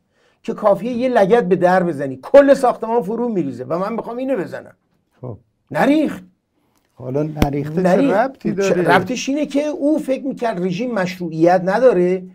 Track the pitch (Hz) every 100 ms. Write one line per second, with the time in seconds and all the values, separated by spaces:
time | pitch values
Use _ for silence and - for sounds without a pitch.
0 | _ _ _ _ - - 202 196 233 233
1 | 254 240 185 185 180 175 180 185 175 139
2 | 139 131 - 277 277 262 247 - 226 233
3 | 180 226 240 202 139 120 127 170 202 226
4 | 214 240 262 240 143 123 - _ _ _
5 | _ _ 123 101 _ _ _ 143 233 311
6 | 269 - - _ _ _ _ _ _ -
7 | 123 139 156 151 147 147 147 165 180 196
8 | 277 202 262 - - 180 196 180 165 185
9 | 185 247 - 285 285 277 302 294 285 311
10 | - 262 262 190 233 175 185 175 247 214
11 | 180 - 170 160 170 185 180 214 247 185
12 | 180 185 185